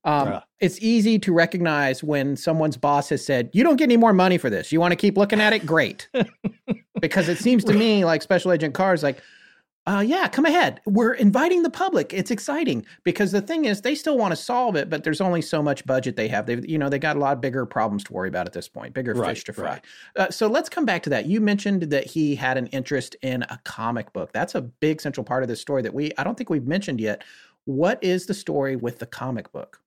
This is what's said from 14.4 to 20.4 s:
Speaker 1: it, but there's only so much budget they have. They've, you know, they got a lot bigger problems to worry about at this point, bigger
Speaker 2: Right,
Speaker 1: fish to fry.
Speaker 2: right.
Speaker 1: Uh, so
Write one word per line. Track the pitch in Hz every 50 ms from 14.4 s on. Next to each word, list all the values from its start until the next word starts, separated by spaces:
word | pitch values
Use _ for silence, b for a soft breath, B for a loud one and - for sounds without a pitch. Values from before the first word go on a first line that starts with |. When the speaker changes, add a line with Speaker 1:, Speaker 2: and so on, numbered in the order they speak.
| - - 247 247 254 240 185
Speaker 1:
it, | 147 139 165
but | 160 147 -
there's | 160 151 151
only | 190 185 175 165
so | 151 - - 156
much | 147 147 139 - -
budget | - 131 131 - 127 -
they | - 110 110
have. | 113 104 107
They've, | 120 120 120 -
you | - 160 156
know, | 143 139
they | 139 135
got | 147 156 151
a | 143
lot | 143 139 143 127
bigger | 120 135 123 135 123
problems | 113 - 117 110 110 104 101 101
to | - 92
worry | 92 92 95
about | 82 90 90
at | 87 -
this | 87 - -
point, | _ - - - -
bigger | 131 127 120
Speaker 2:
Right, | 104 120 107 78
Speaker 1:
fish | 78 - -
to | -
fry. | - - 90
Speaker 2:
right. | 78 71 - B B B B B B B
Speaker 1:
Uh, | - 190 180
so | 175 -